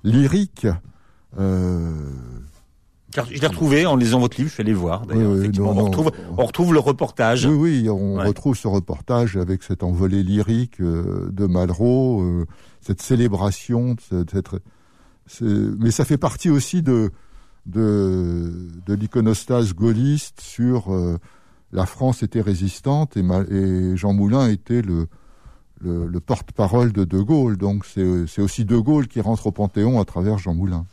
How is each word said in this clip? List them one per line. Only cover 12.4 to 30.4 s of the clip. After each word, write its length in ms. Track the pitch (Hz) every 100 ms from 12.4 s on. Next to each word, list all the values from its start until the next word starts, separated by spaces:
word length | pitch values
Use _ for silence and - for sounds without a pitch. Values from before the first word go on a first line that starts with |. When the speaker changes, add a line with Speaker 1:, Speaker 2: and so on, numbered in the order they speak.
| 82 - - -
Speaker 1:
cette 200 | - -
célébration, 920 | - 127 120 98 98 - - 120 123 117 -
cette, 200 | 92 82
cette, 180 | 98 - 95 - _ _ _ - _ _
c'est, 200 | - 117
mais 440 | 104 104 104 113
ça 140 | 110 151
fait 120 | 147
partie 300 | 151 - 175
aussi 320 | 143 - 180
de, 260 | 156 120 107 - - - - - -
de, 840 | 98 110 104 95 92 87 87 85 87 87 85 90
de 80 |
l'iconostase 800 | 101 107 123 110 107 - 123 110
gaulliste 680 | 85 117 110 135 147 - -
sur, 520 | - - 120 127 98
euh, 240 | 92 87 82 - - _ _ _
la 140 | 92 92
France 380 | - 131 127
était 180 | 131 117
résistante 760 | 104 90 95 - 139 147 151 104
et 40 |
Ma-, 200 | 90 90 95
et 460 | 98 95 92 92 92
Jean 180 | 101
Moulin 360 | 101 101 131 123
était 320 | 104 - 120
le, 260 | 104 85 80 - - - - - _ -
le, 260 | 87 85 85
le 120 | 87
porte-parole 720 | - 127 - - 101 123 120
de 140 | 101 90
De 140 | 95
Gaulle. 360 | 101 156 123 98
Donc 280 | 101 101 -
c'est, 420 | - 92 90 82
c'est 140 | -
aussi 240 | 98 - 104
De 120 | 117
Gaulle 300 | 110 151 123
qui 140 | 117
rentre 260 | 107 110 -
au 40 |
Panthéon 480 | - 101 - 110 123
à 60 | 92
travers 320 | 87 98
Jean 160 | 104